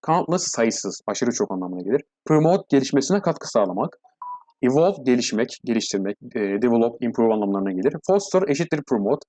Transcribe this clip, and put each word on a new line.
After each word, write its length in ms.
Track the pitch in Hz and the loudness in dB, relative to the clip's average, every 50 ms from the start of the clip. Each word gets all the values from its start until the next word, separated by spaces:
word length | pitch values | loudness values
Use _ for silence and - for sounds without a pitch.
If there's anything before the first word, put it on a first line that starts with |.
| - | 0
Countless, 400 | - 160 175 165 - 170 180 175 - - | 2 0 0 2 0 -2 -2 -2 -4 -2
sayısız, 440 | - 117 113 107 - - 101 95 - _ | 0 0 0 0 -2 -6 -8 -8 -8 _
aşırı 260 | - 104 - 127 120 120 | -6 -2 0 0 0 0
çok 200 | - 107 - 95 | 0 -2 -2 -2
anlamına 300 | 92 90 92 92 90 90 | -6 -6 -6 -8 -8 -4
gelir. 200 | 95 117 147 - _ _ _ _ | -2 -2 -2 -2 _ _ _ _
Promote, 380 | - 156 156 156 165 180 196 - _ | 2 2 4 6 4 4 2 2 _
gelişmesine 520 | - 139 131 - - - 135 - 185 202 | 2 2 2 4 0 0 2 2 0 0
katkı 280 | 196 - 80 - - - | 0 -2 -4 -4 -8 -2
sağlamak. 480 | - 117 104 95 90 95 123 175 - _ _ - _ _ - - - - - _ _ _ - | 0 0 0 2 0 -2 -4 -4 -6 _ _ -20 _ _ -14 -12 -12 -14 -16 _ _ _ 0
Evolve, 340 | 123 131 147 165 185 196 - 131 | 2 4 4 4 2 2 0 0
gelişmek, 460 | 127 123 123 107 - - 107 117 - - - _ | 2 2 2 2 -2 -2 -2 -2 -2 -4 -14 _
geliştirmek, 520 | - 113 113 107 - - 98 95 98 101 _ - 123 - | -2 -2 -2 -2 -2 -4 -4 -2 -4 -6 _ -12 -10 -6
e, 60 | 120 | -4
develop, 640 | 104 98 98 101 113 123 117 117 117 117 117 - 123 | -2 -2 0 0 2 2 4 4 2 2 0 -2 -6
improve 320 | 120 117 - 117 113 110 | -6 0 2 2 2 2
anlamlarına 380 | 107 104 101 98 98 98 98 92 | 2 0 0 0 -2 -2 -2 -4
gelir. 220 | 92 95 135 156 160 _ | 0 -2 -2 -2 -2 _
Foster 360 | - 185 202 196 - - 185 190 - | 2 2 2 0 2 0 0 2 2
eşittir 320 | 143 143 170 160 - 151 151 - | 0 -2 0 -2 -2 -6 -2 -2
promote 320 | 131 110 98 98 135 139 - | -2 0 0 0 -2 -2 -4